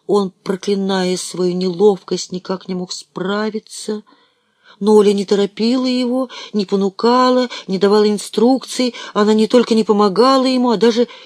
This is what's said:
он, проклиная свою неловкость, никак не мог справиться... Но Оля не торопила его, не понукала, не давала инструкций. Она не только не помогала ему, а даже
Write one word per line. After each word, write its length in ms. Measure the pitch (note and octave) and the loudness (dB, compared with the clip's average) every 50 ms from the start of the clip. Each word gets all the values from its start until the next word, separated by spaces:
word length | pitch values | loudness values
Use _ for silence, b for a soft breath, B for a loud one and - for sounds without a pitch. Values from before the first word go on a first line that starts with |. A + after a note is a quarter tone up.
| B | B
он, 240 | - G3 G#3 G3 F#3 | -2 -2 0 -2 -2
проклиная 840 | - _ - - F#3+ F#3 - G3+ G3+ G3 G3 F#3+ F#3+ F#3 F#3 F3+ F#3 | -8 _ -8 -8 -6 -6 -4 -4 -2 -2 -2 -2 -2 -2 -2 -2 -4
свою 380 | F3+ - - - E3+ F#3 F3+ F3 | -4 -8 -8 -6 -4 -2 -2 -2
неловкость, 760 | F3+ F#3 F#3 F3 E3 G3+ G#3+ G3 F#3 _ - F#3 F3+ - - | -2 -4 -4 0 2 2 2 2 2 _ -8 -8 -8 -8 -8
никак 380 | F#3 F3+ - - F#3+ - - - | -12 -10 -8 -8 -10 -8 -8 -8
не 80 | F#3+ | -8
мог 160 | F3+ F3+ - | -8 -8 -10
справиться... 1120 | - - - _ - - F#3 F#3+ G3+ G#3 G#3+ A3 G#3 A3 - - - - - - G#3+ G#3 - b b b b b b b b _ b b b b b b | -12 -14 -16 _ -10 -8 -6 -4 -4 -4 -4 -4 -6 -8 -10 -12 -18 -12 -8 -8 -8 -8 -10 b b b b b b b b _ b b b b b b
Но 160 | G3 G#3+ G#3+ | 2 4 6
Оля 180 | G#3+ G3+ G3+ | 6 6 4
не 120 | G3+ G3+ G3 | 2 0 0
торопила 640 | - G#3 G3 G3+ G3 - - G#3+ A3+ B3+ C4 B3+ | -2 0 0 0 -2 -4 -2 -2 0 0 0 0
его, 420 | B3+ B3+ B3 B3+ A#3+ B3 C4 C4 B3 B B B B | -2 -2 -2 -2 -2 -2 -4 -4 -6 B B B B
не 120 | B G#3 G3 | B -6 -4
понукала, 840 | - G3+ G3 G3 G3 F#3 - - A#3 B3 B3+ B3+ B3+ B3+ B3+ B3+ A#3+ B B B | -2 -2 0 0 -2 -2 0 0 2 2 4 4 2 2 2 0 -2 B B B
не 120 | B F#3+ F3+ | B -4 0
давала 300 | G3 G3 G#3 G#3+ G#3 G#3+ | 2 2 4 4 4 2
инструкций. 840 | G#3 F#3+ - - - G#3 A3 B3 C4+ B3 - - - - B3+ B3 B B B B B | 0 -2 -6 -6 -2 2 2 2 2 2 -2 -6 -4 -4 -4 -4 B B B B B
Она 200 | G3+ G#3 G#3 A3 | 0 2 4 4
не 140 | A3 A3 G#3 | 2 2 4
только 260 | - B3 A#3 - A3+ | 4 2 4 4 2
не 80 | A3 | 0
помогала 640 | G#3+ - G#3+ G3+ G#3 G3+ F3+ F#3 B3 C4+ C4+ C4 B3+ | 2 2 2 2 2 2 2 2 2 4 4 2 2
ему, 260 | C4 C4 B3+ B3 B3 | 0 0 0 0 0
а 60 | A3+ | 0
даже 320 | F#3 G#3+ A#3+ A3 A#3+ A#3+ - B B B | 2 2 2 2 2 0 -2 B B B